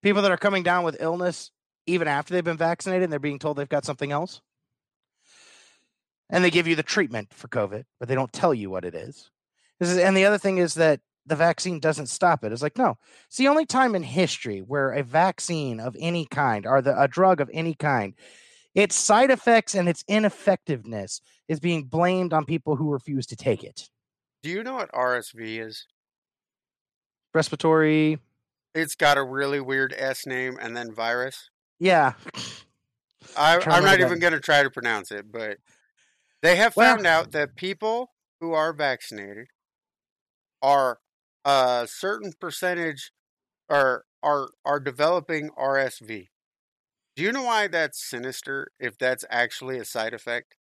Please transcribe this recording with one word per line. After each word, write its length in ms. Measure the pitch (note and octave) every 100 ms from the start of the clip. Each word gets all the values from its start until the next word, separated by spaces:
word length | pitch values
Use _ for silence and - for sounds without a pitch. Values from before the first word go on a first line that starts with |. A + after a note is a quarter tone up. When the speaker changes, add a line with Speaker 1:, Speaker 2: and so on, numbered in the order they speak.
Speaker 1:
People 200 | G3+ G3+
that 80 | G3+
are 40 | F3+
coming 280 | G3+ G3
down 200 | F3 F3+
with 140 | E3+ C#3+
illness, 520 | D#3+ F3 F3+ - - _ _ _ -
even 220 | F3 D#3+
after 240 | C#3+ D3+
they've 100 | F3+
been 140 | E3+ D#3+
vaccinated, 460 | E3 E3+ F#3+ F#3
and 100 | F#3
they're 60 | D3
being 200 | D3 C#3+
told 160 | D#3 C#3+
they've 140 | C#3+
got 160 | D3 C#3
something 260 | C#3+ C#3+
else. 300 | C#3+ F3+ - _ _ _ _ _ _ _ _ _ _ - _ _ _ _ _ _ _ _
And 140 | E3+
they 80 | F3+
give 160 | E3+ E3
you 80 | D#3+
the 80 |
treatment 500 | D3+ - D3+ A2+ G#2
for 140 | _ A#2+
covid, 380 | A#2+ G2+ G#2 C3 _
but 120 | B2
they 60 | C3
don't 180 | C3
tell 200 | - F3+
you 160 | B2+ G2
what 140 | F#2
it 100 | F2
is." 380 | E2 A#2 D3 _ _ _ _ _ _
This 120 | F3
is, 80 | F3+
and 180 | F#3 F#3+
the 80 |
other 140 | G3 G#3
thing 200 | G3+ F#3
is 180 | F3 D#3+
that 260 | D#3+ C#3+ _ _ -
the 100 | D3+
vaccine 460 | E3 E3 F#3 E3
doesn't 260 | D#3 D3+ C3
stop 380 | - F3+ D#3+ A2
it. 80 |
It's 80 | A#2
like, 160 | D3 -
no, 200 | A#3+ A2+ _ _ _
it's 80 | -
the 140 | C4
only 160 | D4 D#4
time 280 | C4 C4
in 100 | G3
history 560 | C#3 C3+ F3 - B2+ G2+
where 340 | F#2+ C#3+ C3+
a 100 | C#3
vaccine 800 | C3 D3 F#3 - - E3 C#3 A2+
of 160 | A#2+ -
any 260 | E3 E3+ D#3
kind 400 | - C#3 G#2+ G2
or 160 | C3+
the, 160 | C3 C3+
a 100 | C3+
drug 320 | E3 F#3 F3+
of 80 | C#3
any 220 | - E3
kind, 400 | D3+ D3 B2+ G2+ - - - _ _ _
its 220 | - G#3 -
side 360 | - G#3+ C4
effects 440 | B3+ - A3+ - G3
and 140 | F3
its 160 | E3 -
ineffectiveness 1120 | G#3+ G#3+ - - F#3 - C3+ A2 A2 F#2+ - _ _ _
is 100 | D#3
being 240 | E3+ E3+
blamed 480 | C3 D#3+ F3 F#3 F3+
on 140 | D#3+ C#3+
people 320 | D#3+ D#3 C#3+
who 120 | D3+
refuse 360 | C#3 - C#3 B2
to 100 | A2+
take 300 | - G#2 -
it. 240 | - - _ _ _ _ _
Speaker 2:
Do 60 | D3
you 140 | F#3
know 120 | A3+ C4
what 140 | G3+
R 240 | B2 B2+ B2
S 140 | A2
V 280 | A2+ A2+ A2
is? 280 | A2+ A2 - _ _ _ _ _ _ _ _ _ _ _ _ _ _
Speaker 1:
Respiratory. 880 | D#3+ D#3 D3+ E3 D#3+ D#3 D#3 D#3 D#3 _ _ _ _ _
Speaker 2:
It's 220 | D#3+ D#3+ -
got 220 | D3+ C#3
a 60 |
really 360 | C3+ C3+ C#3 C#3+
weird 340 | C3 C3+ C3+ -
S 280 | C3+ B2+ -
name 320 | B2+ B2+ B2+
and 160 | A#2 A#2
then 160 | A#2
virus. 560 | A2 A2+ A#2+ C3 - - _ _ _
Speaker 1:
Yeah. 340 | F3 F3 C3+ A#2+ - - - - _ _ _ _ _ _ - -
Speaker 2:
I, 200 | D3+ E3+
Speaker 1:
I'm 40 |
trying 20 |
to 100 | F3+
Speaker 2:
I'm 120 | F3
not 80 | G3
Speaker 1:
remember 140 | F#3+ F3+
Speaker 2:
even 140 | E3+
Speaker 1:
that. 100 | F3
Speaker 2:
gonna 100 | D#3
try 240 | - D3
to 60 | C#3
pronounce 420 | C3+ A#2+ A2 F#2
it, 220 | G#2 G#2
but 240 | A2+ G#2+ G2+ _ _ _ _ _ _ _ _
they 140 | D#3+ F3+
have 220 | A3+ G#3+
Speaker 1:
Well 180 | A#3+ A3+
Speaker 2:
found 100 | F#3
out 280 | D#3+ E3
that 240 | D#3 D3 -
people 560 | F#3 G3 A3 A3+ B3+ _ _ _
who 140 | E3+
are 180 | D#3+ D#3
vaccinated 760 | D3+ D3 B2 - G#2+ G2 G2+ B2 _ _ _ _ _ _ _ _ _ _ _
are 380 | C3+ C#3+ C3 A#2 _ _ _ _
a 420 | C#3+ C#3 B2+ B2 A#2+
certain 460 | - F#3+ A3 G#3 D#3+
percentage 720 | F3 D3 F#3 F3 E3 C#3 - _ _ _ _ _ _
are, 360 | C#3+ C3+ B2 _ _
are, 260 | D3 D3 C3+ _
are 160 | - C#3+
developing 720 | C#3 B2 D3+ F3 D3+ D#3 D3+ -
R 220 | C3+ C3+
S 220 | C3 -
V. 300 | A2 G#2+ F2+ _ _ _ _ _ _ _ _ -
Do 60 |
you 100 | F3+
know 120 | C4
why 240 | B3+ A3 G#3
that's 360 | E3+ D3+ -
sinister 680 | - B2 B2+ B2+ - C#3 - _
if 180 | B2+ -
that's 280 | B2+ B2+ -
actually 480 | A#2+ A#2+ - C3 B2+
a 80 | A2
side 280 | A#2+ A2+
effect? 420 | A#2 - A#2+ - _